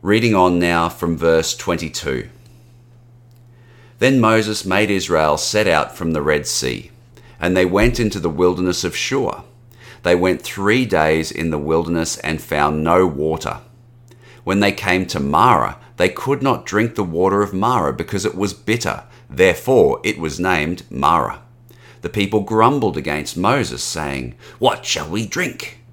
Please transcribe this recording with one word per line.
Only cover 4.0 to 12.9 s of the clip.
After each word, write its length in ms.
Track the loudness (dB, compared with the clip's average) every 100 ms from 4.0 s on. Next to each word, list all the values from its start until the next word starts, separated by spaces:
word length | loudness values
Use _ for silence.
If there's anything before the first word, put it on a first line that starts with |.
| 2 4
Moses 420 | 4 4 2 -4
made 260 | -2 0 2
Israel 460 | 0 2 2 2 2
set 320 | 0 0 2
out 300 | 2 0 -4
from 160 | -4
the 80 | -2
Red 260 | 0 0 -2
Sea, 440 | -4 -4 -6 -10 -20 -20 -20 -20 -6
and 180 | 0 2
they 100 | 2
went 340 | 4 2 2
into 180 | -2 -2
the 120 | -4
wilderness 560 | 2 2 2 -2 -2 -4
of 100 | -4
Shur. 480 | -4 -2 -2 -6 -14 -20 -20 -20 -20 -6
They 120 | 2 2
went 260 | 4 0
three 440 | -4 -4 2 2 2
days 480 | 2 2 2 -2
in 160 | -4 -4
the 80 | -2
wilderness 600 | 0 0 0 -2 -2 -6
and 220 | -6 -6
found 400 | -4 -2 0 0
no 240 | 2